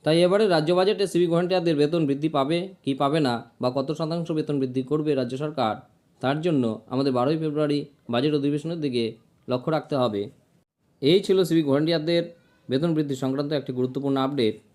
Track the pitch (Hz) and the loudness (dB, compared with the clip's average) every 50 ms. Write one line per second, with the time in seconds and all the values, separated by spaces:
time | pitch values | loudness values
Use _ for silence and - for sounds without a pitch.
0 | - 151 160 170 175 180 190 208 220 202 175 160 151 156 180 180 190 196 214 185 | 2 2 4 4 4 4 4 4 4 4 4 2 4 2 2 2 4 2 2 0
1 | 202 185 - 175 175 170 165 170 180 175 185 185 170 170 160 143 147 147 165 175 | -2 0 2 2 2 4 2 2 2 2 0 0 2 2 2 2 2 2 2 0
2 | 160 139 139 139 147 160 151 143 135 139 165 175 185 190 190 _ _ 139 135 135 | 0 0 0 0 -2 -2 0 0 0 0 0 -2 -2 -6 -12 _ _ -4 -2 0
3 | 143 139 147 165 151 127 120 113 - - _ _ - 123 127 139 135 147 156 147 | 0 0 2 2 2 0 0 -2 -6 -12 _ _ -4 -2 -2 -2 -4 -4 -4 -6
4 | 165 156 165 170 165 160 165 156 151 151 147 139 131 131 123 131 131 127 147 156 | -4 -4 -4 -6 -4 -4 -2 -4 -2 -2 -2 -2 -2 -2 -2 -4 -2 -2 -2 -2
5 | 151 151 143 131 127 120 127 131 151 151 151 151 123 110 104 - - _ _ _ | 0 0 0 0 0 -2 -4 -6 -6 -6 -4 -2 -2 -2 -2 -4 -10 _ _ _
6 | _ _ _ _ - 127 139 156 156 180 160 139 123 113 110 107 - - 127 127 | _ _ _ _ -2 -2 0 0 0 0 2 2 2 0 -2 -4 -8 -6 -4 -2
7 | 139 139 127 123 123 139 160 160 160 156 147 151 151 147 147 147 147 - _ _ | 0 0 0 2 0 0 0 0 -2 -4 -2 -2 0 0 0 -2 -4 -8 _ _
8 | _ - 117 120 135 151 151 147 135 143 147 151 147 165 170 170 151 143 120 120 | _ -4 -2 0 0 2 0 2 0 0 -2 -2 -4 -6 -8 -4 -4 -2 -2 -2
9 | 117 110 110 - _ _ _ _ _ - 127 127 127 165 160 151 135 - 151 135 | -2 -2 -6 -10 _ _ _ _ _ -4 -4 -2 -2 -2 -2 -2 -2 -2 -2 0
10 | 127 117 104 101 101 - - _ _ _ _ _ _ _ _ _ _ _ _ _ | 0 0 0 -2 -6 -6 -10 _ _ _ _ _ _ _ _ _ _ _ _ _
11 | - 135 170 202 - - 190 190 185 160 160 165 156 143 135 143 156 160 170 160 | 2 4 4 4 4 2 2 2 2 2 2 2 2 2 2 2 2 2 0 0
12 | 151 160 170 170 170 170 - _ _ _ _ _ _ - 123 135 156 170 160 156 | 0 0 0 0 0 -2 -10 _ _ _ _ _ _ -2 -2 0 0 2 0 0
13 | 156 143 135 127 135 131 131 139 147 143 156 143 139 - 127 123 123 127 127 139 | 0 -2 -2 -4 -2 -2 -2 -2 -2 -2 -2 -4 -4 -4 -2 -2 -2 -2 -2 -4
14 | 135 139 139 135 131 131 143 139 117 107 107 - _ _ _ | -2 0 0 0 0 0 0 0 0 0 0 -4 _ _ _